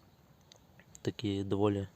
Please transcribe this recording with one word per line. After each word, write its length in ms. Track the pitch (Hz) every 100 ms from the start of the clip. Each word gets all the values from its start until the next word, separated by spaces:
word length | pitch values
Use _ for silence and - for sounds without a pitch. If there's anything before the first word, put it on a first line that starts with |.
| - - - - - - - - - -
таки 420 | - - 104 98
доволі 440 | 98 98 104 101 98